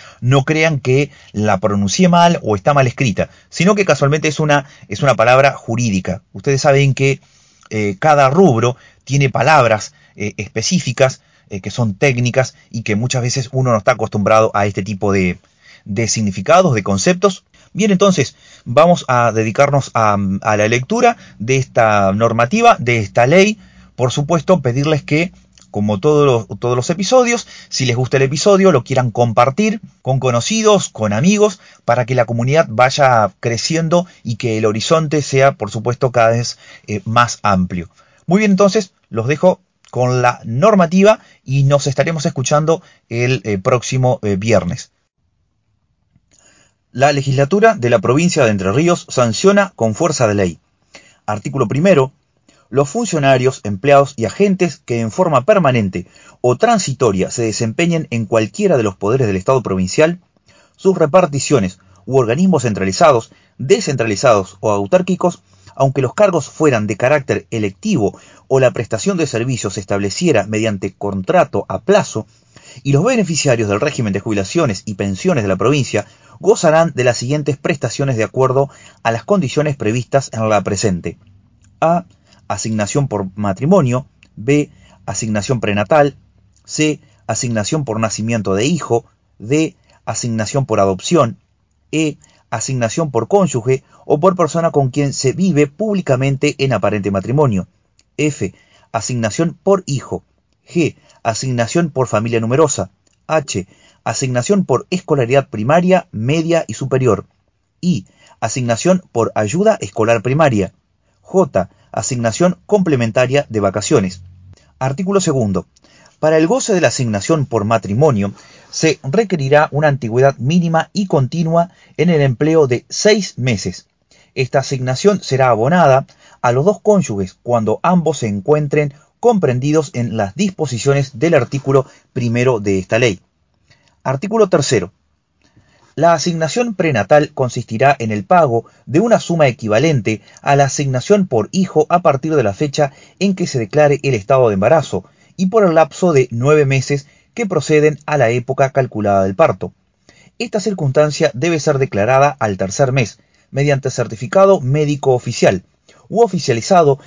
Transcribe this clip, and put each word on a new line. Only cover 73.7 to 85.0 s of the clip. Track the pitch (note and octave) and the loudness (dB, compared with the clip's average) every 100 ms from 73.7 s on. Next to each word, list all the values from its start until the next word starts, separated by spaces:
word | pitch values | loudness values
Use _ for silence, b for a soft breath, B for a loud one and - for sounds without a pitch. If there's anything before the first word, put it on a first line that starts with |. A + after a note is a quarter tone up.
| G2+ | 0
régimen | D3 C3+ G#2+ | -2 -2 -4
de | G2 | -4
jubilaciones | A2+ G2+ F#2+ E3+ C3+ F#2+ - | -4 -4 -2 -2 -2 -4 -8
y | |
pensiones | G2 G2+ F#2+ F#3 D3 | -8 -6 -4 -2 -2
de | G2+ | -2
la | F#2 | 0
provincia | A2 D3 A#2 G#2+ - b b b | 0 0 -2 -4 -6 b b b
gozarán | F#3 B3 D#3+ D#3+ E3 | 0 2 4 4 2
de | B2 | 0
las | B2 A#2 | 0 0
siguientes | A#2+ D3+ D3 C#3 | -2 -4 -4 -4
prestaciones | - D3 A#2+ - C#3 A2+ | -4 -4 -4 -4 -4 -2
de | |
acuerdo | G#2 C3 C3 B2+ C#3 B B B | -2 0 0 0 -4 B B B
a | A#2 | -4
las | A#2 | -4
condiciones | - G3+ C3+ D3 D3+ C#3 | -2 -2 0 -2 -2 -2
previstas | G#2+ B2 - C#3 - | -4 -4 -2 -2 -2
en | A2+ A2 | -4 0
la | G#2 | 0
presente. | F#2+ G2 G#2+ E2+ E2+ - _ _ _ _ _ - | 0 -2 -2 -2 -8 -14 _ _ _ _ _ -4
A, | D#3+ E3+ - b b b - | 0 0 -4 b b b -10
asignación | G#2 A2+ G#2+ G2+ C#3+ C3+ | -8 -4 -4 -2 -2 -2
por | G#2 F#2+ G2 | -4 -6 -6
matrimonio. | G#2 F#2+ C#3+ G3 B2+ B2+ - _ _ - | -4 -2 0 2 2 -2 -8 _ _ -10
B, | A2+ D3 C#3+ b b b | -2 0 0 b b b